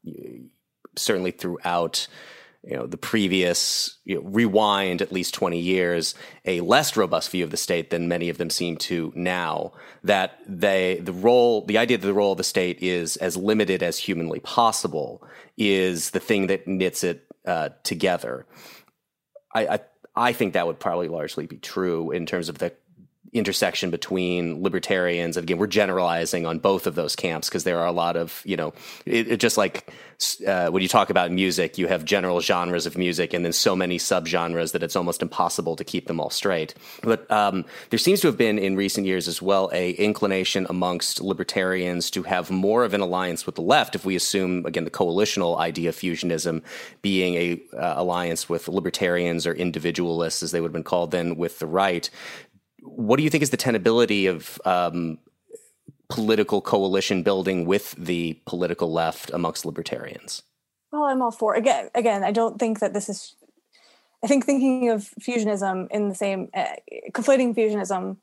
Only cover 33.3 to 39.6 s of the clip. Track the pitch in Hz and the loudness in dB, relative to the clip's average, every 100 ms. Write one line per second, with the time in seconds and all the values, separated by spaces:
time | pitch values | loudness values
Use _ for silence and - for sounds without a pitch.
33.3 | 87 85 82 - 92 90 87 - 92 82 | 0 0 2 2 2 0 -2 0 0 0
34.3 | 87 85 85 82 90 85 95 87 85 87 | -2 0 -2 -2 -2 -2 -2 -2 -2 -4
35.3 | - 87 - 82 80 85 87 - 82 73 | 0 0 0 -4 -4 -4 -6 -4 -4 -2
36.3 | - 101 87 78 - - - 113 113 - | -2 0 -2 -4 -10 -20 -6 0 0 2
37.3 | 107 104 95 82 - - 113 - 196 165 | 2 2 0 -6 -12 -4 0 4 4 4
38.3 | 107 113 104 98 95 98 - 98 92 85 | 4 2 2 0 0 0 0 0 0 -2
39.3 | 80 92 98 | -4 2 2